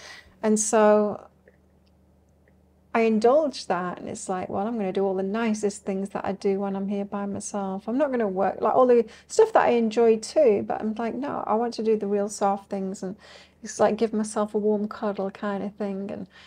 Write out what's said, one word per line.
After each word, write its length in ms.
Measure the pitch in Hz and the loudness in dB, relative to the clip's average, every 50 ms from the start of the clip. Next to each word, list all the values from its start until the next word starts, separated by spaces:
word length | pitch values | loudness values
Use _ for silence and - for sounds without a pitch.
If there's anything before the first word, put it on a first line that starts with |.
| - - - - - _ _ _ | -20 -20 -20 -20 -20 _ _ _
And 180 | - 214 220 214 | 0 2 2 2
so 680 | - - - 220 214 208 208 214 208 208 - - - - _ _ _ - _ _ _ _ _ _ _ _ _ _ _ _ _ _ _ _ _ _ _ _ _ _ _ _ _ _ _ _ - | 2 2 4 6 6 6 6 6 4 0 -2 -8 -12 -18 _ _ _ -20 _ _ _ _ _ _ _ _ _ _ _ _ _ _ _ _ _ _ _ _ _ _ _ _ _ _ _ _ 0
I 80 | 233 | 2
indulged 680 | 226 226 220 214 226 233 262 311 320 269 - - - - | 2 4 2 4 4 6 6 4 4 2 -4 -8 -6 -4
that, 320 | 185 180 180 180 - - | -4 -2 -2 -4 -6 -8
and 100 | - - | -10 -12
it's 180 | - 214 - - | -12 -10 -8 -6
like, 220 | 190 185 - - | -6 -6 -6 -6
"Well, 180 | - 196 196 226 | -6 -4 -4 -4
I'm 80 | 240 | -4
gonna 160 | 226 202 185 | -4 -4 -2
do 140 | 190 202 196 | -2 0 -2
all 80 | 196 190 | 0 0
the 100 | 190 190 | -2 -2
nicest 640 | 196 202 226 233 220 214 214 220 202 202 - - | -2 -2 -2 -2 -2 -2 -2 -2 -4 -4 -6 -8
things 240 | - 190 190 196 190 | -6 -4 -4 -6 -6
that 160 | - - - | -6 -6 -6
I 60 | - 190 | -6 -6
do 260 | - - 202 190 190 | -2 -2 -2 0 0
when 160 | 202 196 196 | -2 -4 -4
I'm 120 | 196 196 196 | -4 -4 -4
here 180 | 202 202 202 | -4 -4 -4
by 220 | 202 - 202 202 202 | -6 -6 -6 -6 -6
myself. 600 | 196 196 - - - 202 196 190 190 196 - 220 | -6 -8 -8 -8 -6 -6 -6 -6 -6 -6 -6 -4
I'm 120 | 233 269 | -2 0
not 120 | 302 277 | 0 0
gonna 160 | 254 240 226 196 | 0 -2 -2 -2
work," 340 | 190 185 196 190 - - | 0 0 0 0 0 0
like, 140 | - 220 - | 0 2 4
all 120 | - 254 247 | 4 6 6
the 180 | 240 240 226 - - - - _ | 6 4 4 2 -6 -18 -18 _
stuff 260 | - - 440 427 - | 4 4 4 6 6
that 100 | - - - | 4 4 4
I 20 | |
enjoy 480 | 240 233 226 220 214 240 233 226 226 220 | 4 2 2 0 2 4 4 6 4 4
too, 460 | 220 - - 320 302 240 202 196 220 208 | 0 -2 2 4 6 6 6 4 2 -2
but 140 | - - | -4 -4
I'm 140 | - 220 214 | -4 -4 -4
like, 180 | 214 233 226 - | -4 -4 -6 -4
"No, 300 | 247 277 285 - - - | -6 -6 -6 -6 -6 -2
I 80 | - 208 | -2 0
want 220 | 220 240 240 233 | 0 0 -2 -4
to 80 | - 214 | -2 0
do 120 | 220 220 | 2 2
the 120 | 214 214 196 | 2 2 0
real 220 | 208 202 202 214 | 0 0 0 -2
soft 400 | - - 214 196 196 202 - _ | -2 0 0 0 0 0 -4 _
things," 340 | 202 196 190 190 196 - 196 | -8 -6 -6 -6 -6 -8 -8
and 120 | 185 196 - - - - - - _ _ _ | -10 -10 -12 -16 -20 -20 -20 -20 _ _ _
it's 160 | - 214 - - | -16 -12 0 2
like, 200 | 220 202 208 220 | 2 2 4 2
give 160 | 233 214 220 | 0 0 0
myself 420 | 214 214 214 - 220 208 208 - | -2 -2 -2 -2 -2 -2 -2 -2
a 20 | 214 | 0
warm 300 | 208 214 214 202 208 214 | 0 2 0 0 -2 -4
cuddle 420 | - - 233 208 196 202 190 196 | -6 -6 -4 -4 -4 -4 -4 -6
kind 320 | 190 - - 208 202 196 | -6 -6 -6 -6 -4 -4
of 140 | 190 208 202 | -6 -8 -6
thing, 340 | - 214 202 196 190 196 196 | -6 -6 -6 -6 -6 -8 -8
and, 180 | - 208 190 - _ - - | -10 -10 -12 -14 _ -20 -20